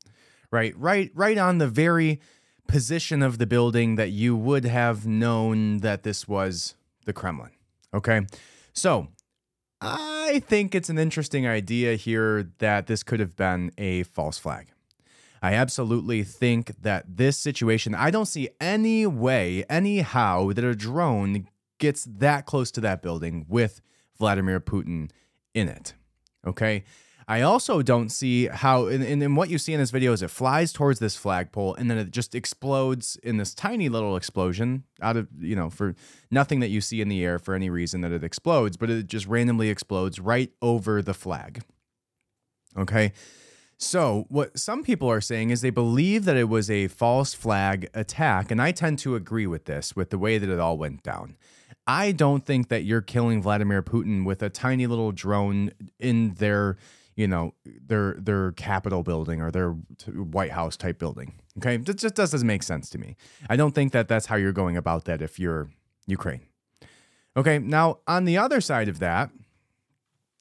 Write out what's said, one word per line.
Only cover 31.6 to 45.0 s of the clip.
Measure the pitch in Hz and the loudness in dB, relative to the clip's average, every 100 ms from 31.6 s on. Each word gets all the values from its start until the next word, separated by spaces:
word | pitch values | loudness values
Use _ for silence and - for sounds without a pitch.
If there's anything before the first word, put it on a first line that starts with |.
| 98 | -4
and | - 120 | -2 -2
then | 113 | -2
it | 95 | -4
just | 123 120 117 | -6 -6 -6
explodes | - - 135 135 131 127 - - | -8 -8 -2 0 0 -2 -6 -8
in | 117 110 | -4 -4
this | 101 | -4
tiny | - 202 233 156 | -6 -4 -2 0
little | 113 107 | 0 -2
explosion | 92 - - 92 90 120 131 - - | -2 -4 -2 -2 0 -2 -4 -8 -6
out | 107 117 | -2 -2
of, | 104 71 | -4 -8
you | 82 101 | -6 -4
know, | 80 | -4
for | - 101 85 - - - | -4 -4 -6 -14 -20 -2
nothing | 131 143 139 | 0 2 0
that | 117 | 0
you | 104 | -2
see | - 113 | -2 -4
in | 104 | -2
the | 95 | 0
air | 87 87 | -2 -2
for | - 95 | -4 -4
any | 92 | -2
reason | 87 87 90 | -2 -4 -4
that | 87 | -4
it | 85 | -4
explodes, | 82 - 160 156 107 85 | -6 -4 0 2 2 -2
but | 117 | -4
it | 117 98 | -4 -4
just | 110 95 | -8 -2
randomly | 117 120 117 110 | 0 2 2 0
explodes | 101 - 95 95 85 | -2 -4 -4 -4 -4
right | 95 120 127 _ | 0 0 -2 _
over | 120 117 101 104 | 0 0 0 -2
the | 98 | -2
flag, | 95 95 73 - - - _ _ _ _ _ _ _ _ _ _ 95 | -6 -6 -8 -10 -16 -18 _ _ _ _ _ _ _ _ _ _ -6
okay? | 92 110 104 - - - - _ _ - | 0 2 2 0 -16 -20 -20 _ _ -10
So | - 185 143 104 - | -2 0 2 0 -2
what | 143 139 - | -2 -2 -4
some | - 247 | -6 -4
people | 302 208 | -2 0